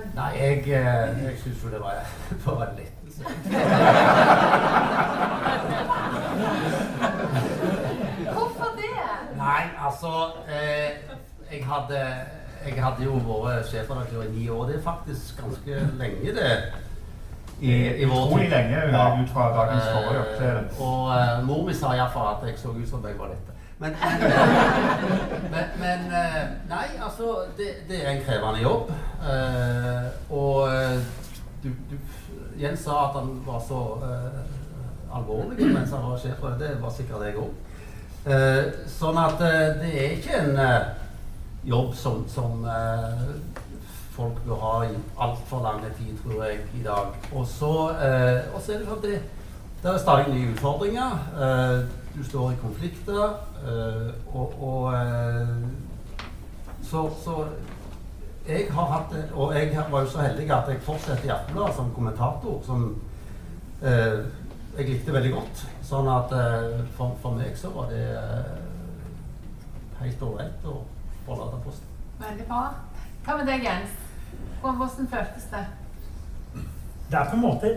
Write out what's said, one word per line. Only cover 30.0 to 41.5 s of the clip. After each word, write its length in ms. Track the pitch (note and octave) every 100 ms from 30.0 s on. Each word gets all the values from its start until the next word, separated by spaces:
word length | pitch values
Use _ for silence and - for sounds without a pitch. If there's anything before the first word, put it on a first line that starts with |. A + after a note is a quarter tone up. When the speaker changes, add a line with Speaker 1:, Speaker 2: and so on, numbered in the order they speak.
| B2+ - -
Speaker 1:
og, 380 | C#3+ C#3 C3+ C3+
eh, 300 | C3 C3 B2+ A#2+ - - - - -
du, 60 | C3+ A#2+ -
du, 80 | C#3 - - - C3+ C#3 D3
Jens 220 | C#3+ -
sa 120 | D3+ D3 C#3
at 80 |
han 280 | C#3 B2+ B2+ C3
var 140 | A#2+
så, 220 | - B2+ A#2+ B2
eh, 1120 | B2+ B2 B2 C3 B2 C3+ - - - - - B2
alvorlig 580 | A#2 G#2+ - B3+ -
mens 180 | - -
han 180 | C#3 B2
var 80 | B2+
sjef, 220 | B2+ -
og 160 | C3 B2
det 120 | D3 C3
var 80 | A#2
sikkert 360 | B2+ A#2+ G#2+ G#2
jeg 100 | G#2
også. 920 | A2 - - - - - - - C#3+
Eh, 320 | C3+ C3+ C3+ - - -
sånn 300 | - D#3+ E3
at, 240 | D#3+ D#3
eh, 260 | E3 D#3+ D#3 D3+
det 100 | E3
er 220 | C#3+ C#3 -
ikke 220 | - -
en, 180 | C#3+ C#3
eh, 300 | C3 A#2 - - - - - - -